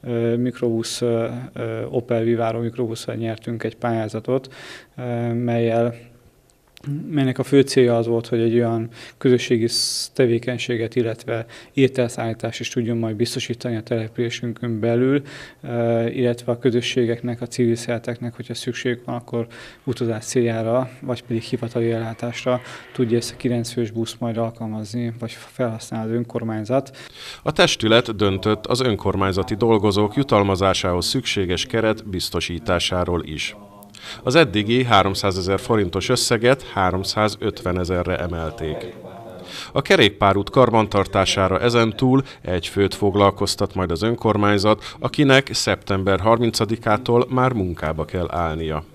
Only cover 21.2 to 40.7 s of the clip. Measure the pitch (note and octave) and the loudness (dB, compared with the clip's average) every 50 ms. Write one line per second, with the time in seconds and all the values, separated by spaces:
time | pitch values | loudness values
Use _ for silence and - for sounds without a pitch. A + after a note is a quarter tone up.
21.2 | - - A#2+ A2+ A2 - - A#2+ A#2+ A#2 - A#2+ A#2 A#2 A#2 A2+ A#2 A2+ A2+ - | -6 -4 -4 -4 -4 -4 -6 -6 -6 -4 -2 -2 0 0 0 -2 -4 -6 -8 -8
22.2 | - A#2+ A#2 - - C3 B2+ B2 - - - - - - - - B2+ A2 A2+ A#2 | -8 -8 -8 -4 -2 -2 -2 -2 -4 -10 -18 -18 -18 -14 -2 -2 0 2 2 0
23.2 | A#2 - - - - B2+ A#2+ A#2+ A#2 A#2 - B2+ A#2 G#2+ G#2+ A2+ A2+ - - - | 0 -2 -12 -4 -2 -2 0 0 -2 -4 -4 -4 -4 -4 -2 -4 -6 -6 -6 -6
24.2 | B2 A#2 A2+ A2+ A#2 A2+ A2+ - A#2 A2 G#2+ G#2+ G#2+ G2+ G#2+ A#2+ A#2+ A#2 A2+ A#2 | -6 -4 -2 -2 -4 -4 -4 -8 -8 -8 -6 -8 -8 -6 -6 -6 -6 -6 -6 -8
25.2 | A#2 - - - - - - - B2+ A#2+ A2+ A2+ - - - A2+ A2 A2 A2+ A#2+ | -10 -10 -10 -14 -20 -20 -6 -4 -4 -4 -4 -6 -10 -8 -8 -6 -4 -2 -2 -2
26.2 | A#2+ A#2+ - A#2 A2+ A2+ A2 G#2+ A2 G#2 B2+ C3+ C#3 - - - - - - - | -4 -4 -6 -6 -4 -4 -4 -4 -2 0 0 0 0 -2 -16 -18 -20 -20 -18 -18
27.2 | - - - - - D#3+ D#3+ - F3+ D3+ - - - A2 A2+ A#2 A#2 - A2 F#2+ | -16 -16 -18 -8 -6 -4 2 4 4 4 4 0 2 6 6 6 4 2 -2 0
28.2 | G#2 G2+ F#2+ F#2 - G#2+ G#2+ G#2+ - - - B2 B2+ B2+ G#2 F#2+ - G2 F#2 G2 | 2 2 2 2 2 0 0 0 0 -4 -2 0 2 0 0 0 0 0 0 2
29.2 | G2 F#2+ F#2 F#2+ F#2 - G#2+ G2 A#2+ A2+ A2+ G#2+ F#2+ G#2+ F#2+ G2+ G#2+ G2+ - C#3 | 0 0 0 0 0 -2 0 0 4 4 4 6 4 4 4 4 2 2 2 0
30.2 | C#3 - A#2+ G#2 G2+ G2 F#2+ F2 G2 F#2+ F#2 - - F#2 F2 F2 E2+ - - C3+ | 0 4 4 4 4 4 2 4 4 2 2 2 0 0 0 0 0 0 -2 -2
31.2 | - - - G#2 F#2+ F2 F2+ E2 - - - A2+ A2 A2 G#2+ A2 A#2 G#2+ F#2+ F2 | -2 -2 -2 -2 0 0 0 -2 -2 -2 0 0 2 2 0 -2 -4 -8 -6 -4
32.2 | - - - G#2+ G2+ - F2 E2 D#2 - F2+ F2 - - F#2 F2+ F2+ F2 F2 E2+ | -6 -4 -4 -4 -4 -4 -6 -6 -2 0 0 0 0 0 0 0 0 0 0 -2
33.2 | - - D#2 D2 - - - - - - - - - - - - - - - - | -2 -4 -8 -8 -8 -8 -10 -12 -20 -20 -20 -20 -20 -20 -20 -20 -16 -16 -16 -6
34.2 | - B2+ B2+ E3 E3 G#2 F2 G#2 G#2 G#2 A#2+ B2+ C3 A#2+ A2+ G2 F#2+ G2 F#2+ - | -4 2 4 4 4 4 2 -2 0 2 2 2 4 4 6 6 6 4 2 0
35.2 | - G2+ F#2 F#2+ F2+ F#2 G2 F#2+ - - A#2 G#2+ G2+ F2 E2+ G2 F2+ - B2+ A#2+ | 0 0 0 0 0 0 0 -2 0 0 2 2 2 0 -2 -4 0 0 0 0
36.2 | - - B2 A2 A2+ B2 C3+ C3+ - - - - F#2+ F2+ F2 F#2 G2 - - A2 | 2 0 0 2 4 4 4 4 0 -6 -2 0 2 2 2 0 -2 -2 0 0
37.2 | G#2+ G#2+ G2+ - - G#2+ F#2+ - - F#2 F2+ F#2 F2 E2+ F#2 F2 F2 F2 F2+ - | 0 0 0 -2 -4 -6 -6 -4 -4 -2 -2 -2 -2 0 0 0 0 0 -2 -2
38.2 | F2 F2 F2 E2 E2 D#2+ D2+ - D#2 D#2 D2+ - - - - - - - - - | -2 -4 -4 -6 -6 -6 -6 -6 -6 -6 -6 -6 -8 -12 -14 -14 -16 -16 -16 -16
39.2 | - - - - - - - - - - - - C#3 - G3 F3+ B2+ G2+ - - | -16 -16 -16 -16 -16 -14 -14 -14 -14 -4 -4 -4 2 4 6 6 6 4 4 4
40.2 | G#2 G2 F#2+ G2+ G2 - - C#3 B2+ A#2 | 4 4 4 4 0 2 4 4 6 6